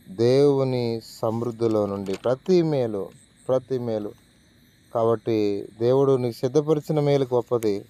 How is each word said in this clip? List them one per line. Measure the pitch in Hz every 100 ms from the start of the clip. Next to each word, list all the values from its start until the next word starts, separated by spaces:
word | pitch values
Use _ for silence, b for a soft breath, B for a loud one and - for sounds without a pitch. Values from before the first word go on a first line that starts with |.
| -
దేవుని | 95 117 131 143 139 131 127 120 117 - -
సమృద్ధిలో | 117 113 120 113 117 110 104
నుండి | 101 98
ప్రతి | 95 117 131 - 185
మేలు, | 160 147 120 104 90 - _ _ -
ప్రతి | 131 131 131
మేలు. | 120 110 104 - _ _ _ _ _ _ _ 120
కాబట్టి | 113 113 - 110 104 101 - -
దేవుడు | 117 135 139 131
నీకు | 123 113
సిద్ధపరిచిన | 131 135 147 156 - 156
మేలు | 143 143
గొప్పది. | 131 123 117 123 110 101 -